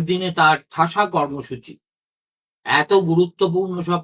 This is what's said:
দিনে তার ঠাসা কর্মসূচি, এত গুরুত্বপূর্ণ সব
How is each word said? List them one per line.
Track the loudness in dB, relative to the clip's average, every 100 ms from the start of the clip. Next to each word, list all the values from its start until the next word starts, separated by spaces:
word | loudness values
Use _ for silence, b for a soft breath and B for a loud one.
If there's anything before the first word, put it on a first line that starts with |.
| 0
দিনে | -2 -2 2
তার | 2 2 -4
ঠাসা | -2 -2 0 -2 -2
কর্মসূচি, | -4 -6 -12 -14 -14 -20 _ _ _ _ _ _ _ _ -2
এত | 0 4 2 2
গুরুত্বপূর্ণ | 2 2 0 -2 0 -4 -6 -4
সব | -4